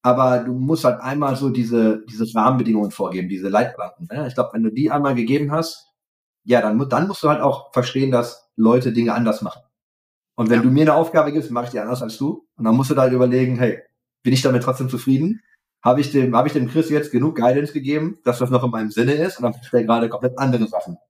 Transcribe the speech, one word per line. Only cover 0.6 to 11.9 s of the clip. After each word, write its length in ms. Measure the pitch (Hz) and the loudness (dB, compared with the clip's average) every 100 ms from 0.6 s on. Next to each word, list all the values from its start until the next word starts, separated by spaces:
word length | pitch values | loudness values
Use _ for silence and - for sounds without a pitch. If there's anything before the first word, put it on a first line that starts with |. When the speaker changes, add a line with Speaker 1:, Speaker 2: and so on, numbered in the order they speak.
| 135 160 | -2 2
Speaker 1:
halt 160 | 160 - | 2 0
einmal 360 | 127 143 139 127 | -6 -2 -2 -2
so 140 | 139 | -2
diese, 520 | 120 113 117 110 107 - | -2 0 2 2 0 -6
diese 160 | 107 113 | -6 -4
Rahmenbedingungen 560 | 113 107 131 113 107 104 | 0 2 2 0 0 -2
vorgeben, 380 | - 98 92 90 | -4 -6 -4 -6
diese 200 | 95 98 | -6 0
Leitplanken, 580 | 95 - - - _ 82 | 0 0 -6 -14 _ -12
ne? 160 | 139 131 | -8 -6
Ich 80 | |
glaub, 180 | 127 110 | -4 -4
wenn 80 | 110 | -2
du 80 | 113 | -2
die 200 | 120 151 | 0 0
einmal 240 | 147 143 | 0 0
gegeben 380 | 120 117 143 143 | -2 0 -2 0
hast, 340 | 156 165 - _ _ _ _ _ _ | -4 -6 -10 _ _ _ _ _ _
ja, 160 | 104 120 | 0 2
dann 160 | 107 110 | 2 0
mu-, 100 | 135 | 0
dann 200 | 127 190 | 0 -2
musst 160 | - | -2
du 60 | 151 | 0
halt 120 | 147 | 2
auch 320 | - - - | 0 -2 -4
verstehen, 380 | - 127 135 135 | -2 -2 -2 0
dass 400 | 123 117 - _ - | 0 -2 -10 _ 0
Leute 360 | 113 127 131 | 4 4 2
Dinge 220 | 113 117 | 0 0
anders 280 | 117 113 104 | 0 0 -2
machen. 200 | 101 - _ _ _ _ _ _ _ | -6 -12 _ _ _ _ _ _ _
Und 160 | - 113 | -4 2
wenn 80 | 117 | 4
Speaker 2:
Ja. 40 | |
Speaker 1:
du 80 | 127 | 4
mir 120 | 139 | 4
eine 120 | 156 | 4
Aufgabe 380 | 151 160 165 147 | 4 2 2 2
gibst, 180 | 151 139 | -2 -4
mach 140 | 120 | -6
ich 60 | 123 | -6
die 80 | 127 | -8
anders 220 | 107 | -6